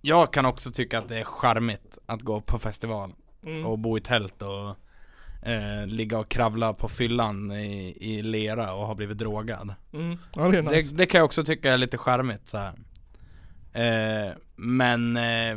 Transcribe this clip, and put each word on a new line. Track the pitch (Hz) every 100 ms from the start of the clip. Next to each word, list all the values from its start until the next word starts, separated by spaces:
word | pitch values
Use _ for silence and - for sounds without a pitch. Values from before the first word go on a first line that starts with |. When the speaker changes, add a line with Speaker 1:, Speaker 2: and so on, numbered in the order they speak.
Speaker 1:
Jag | 139 165 151
kan | - 131
också | 120 131
tycka | 120 123 113
att | 107
det | 113
är |
charmigt | 110 - 127 113 117 101 - - -
att | 117
gå | 113 107
på | 104 117
festival | 110 101 117 107 98 - _ - 160
Speaker 2:
Mm. | 156 135
Speaker 1:
och | 110
bo | 113 110
i |
tält | - 120 98 -
och, | 101 98 101 98 - - - - - - -
eh, | 113 104 104 101
ligga | 110 110 113
och | 107
kravla | 117 113 110 113
på | 107 110
fyllan | - 120 120 113 98 101
i, | 101 104 101 92 -
i | 107 107
lera | 110 110 107 110 107
och | 95 104
ha |
blivit | 104 104 107
drogad. | 110 104 110 110 101 95 -
Speaker 2:
Mm. | 147 170 170 - -
Ja, | 180
det | 185
är |
nice. | 156 156 147
Speaker 1:
Det, | 151
det | 180
kan | 180
jag |
också | 151 -
tycka | 151 156 139
är | 127
lite | 127 123
charmigt, | - 127 131 107 -
så | 104
här. | 98 85 - - - - - - - - -
Eh, | 113 117 113 110 107 101 - - -
men, | 117 127 123 120 117 120
eh, | 117 117 113